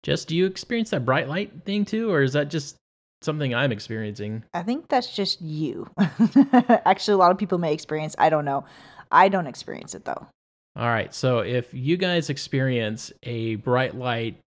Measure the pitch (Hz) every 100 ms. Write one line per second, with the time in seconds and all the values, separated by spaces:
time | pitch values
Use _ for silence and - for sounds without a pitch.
0 | - 143 - 160 185 190 - 233 220 165
1 | 120 131 131 165 208 - - 202 202 220
2 | 226 165 135 139 143 160 139 - _ _
3 | _ _ - 151 139 120 139 104 - 110
4 | 107 107 104 110 - 170 180 262 - 269
5 | 240 - 190 - 160 151 156 92 - -
6 | 180 - 233 269 277 254 - 233 - 190
7 | - 196 175 185 202 180 165 156 - 156
8 | 156 - 156 156 147 139 135 - - -
9 | - 151 196 190 156 - - - - -
10 | - - - _ _ _ _ - 117 117
11 | - - 131 120 98 123 120 127 127 175
12 | 185 175 151 139 - 139 131 123 110 110
13 | - - - 117 113 110 120 123 127 120
14 | 123 117 117 - _